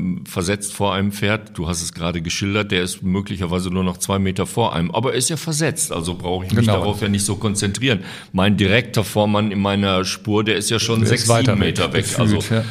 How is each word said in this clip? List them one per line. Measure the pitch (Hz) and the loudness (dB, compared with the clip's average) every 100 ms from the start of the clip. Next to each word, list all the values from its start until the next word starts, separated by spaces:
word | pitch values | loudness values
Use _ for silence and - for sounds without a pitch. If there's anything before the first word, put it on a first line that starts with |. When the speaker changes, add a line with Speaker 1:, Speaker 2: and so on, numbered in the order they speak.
| 90 - - | -2 -4 -6
Speaker 1:
versetzt | 101 87 101 - | -4 -2 -2 -4
vor | - 101 | -2 -2
einem | 95 101 | 0 -2
fährt, | 98 101 110 107 - | -2 0 -2 -4 -8
du | 82 | -4
hast | 85 | -4
es | 85 | -6
gerade | - 85 85 | -4 -4 -2
geschildert, | 82 - 101 104 101 | -4 -4 -2 0 0
der | 95 | 0
ist | 90 - | -2 -2
möglicherweise | 95 95 101 95 87 90 92 | -2 -2 -2 -4 -2 -2 -2
nur | 90 | -2
noch | 92 90 | -2 -2
zwei | - 98 | -2 0
Meter | 95 92 | 0 -2
vor | 90 - 113 | -2 0 0
einem. | 80 85 | 0 -2
Aber | 104 127 | 0 -2
er | 123 | 0
ist | 123 | -2
ja | 156 | -4
versetzt, | - 151 160 165 - | -4 -2 -2 -2 -4
also | 87 87 | -4 -4
brauche | 87 90 92 | -4 -4 -4
ich | 95 | 0
mich | - 113 | 2 2
Speaker 2:
Genau. | 95 | 2
Speaker 1:
darauf | 104 101 | 0 0
ja | 104 | 0
nicht | 101 | 0
so | - 98 | 0 -2
konzentrieren. | 113 98 104 95 131 101 - - - | -2 0 -2 0 2 0 -2 -14 -6
Mein | 92 196 196 | 2 4 4
direkter | 95 110 123 - | 4 4 2 -2
Vormann | 95 107 107 104 107 | 0 2 2 2 2
in | 98 | 2
meiner | 101 98 98 92 | 2 2 2 2
Spur, | 95 - - 104 | 0 -4 0 2
der | 107 95 | 2 0
ist | 101 | 0
ja | 113 | 0
schon | - 113 | 0 2
Speaker 2:
Der | 110 | 2
Speaker 1:
sechs, | 120 | 2
Speaker 2:
ist | - | 4
weiter | 117 110 | 4 4
Speaker 1:
sieben | 101 | 2
Speaker 2:
weg, | 87 80 | 2 2
Speaker 1:
Meter | 82 | 0
weg. | 82 | 0
Speaker 2:
gefühlt, | - - | 0 0
Speaker 1:
Also, | 113 101 - | 2 2 2
Speaker 2:
ja, | 113 113 | 0 -2